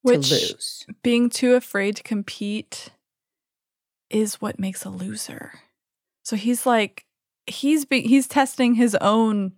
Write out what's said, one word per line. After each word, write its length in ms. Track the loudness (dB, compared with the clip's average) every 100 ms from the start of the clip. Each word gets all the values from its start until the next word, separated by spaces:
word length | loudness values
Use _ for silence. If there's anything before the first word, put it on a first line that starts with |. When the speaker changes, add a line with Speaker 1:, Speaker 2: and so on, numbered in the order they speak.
Speaker 1:
Which, 260 | 4 2 4
Speaker 2:
to 40 |
lose." 520 | 0 0 -6 -14 -14 -18 -6
Speaker 1:
being 240 | 0 2 2
too 240 | 2 4
afraid 400 | 2 2 -4 -2 -4
to 60 |
compete 880 | -6 -6 -6 -8 -6 -6 -8 -16 -18 _ _ _ _ _ _ _ _ _ _ _ _
is 300 | -2 -2 -4
what 180 | -8 -4
makes 260 | -6 -6
a 60 | -12
loser. 640 | -10 -10 -10 -12 -14 -16 -20 _ _ _ _ _ _
So 120 | -6 -4
he's, 300 | -2 0 2
like, 380 | 2 0 -6 _ _ _ _ -14
he's 380 | -4 0 0
be-, 180 | 2 0
he's 240 | 4 2 4
testing 480 | 0 0 2 2
his 200 | 4 2 2
own 560 | 2 4 2 0 -4